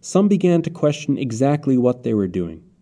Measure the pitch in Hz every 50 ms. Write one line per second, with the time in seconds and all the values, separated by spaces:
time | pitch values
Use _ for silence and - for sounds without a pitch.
0 | _ - - 185 208 202 208 180 - 180 170 170 160 160 160 - - 147 147 -
1 | - - 139 127 139 123 113 110 135 139 147 147 - 139 135 127 120 123 123 123
2 | 123 120 113 107 98 92 90 92 87 82 80 80 - _ _ _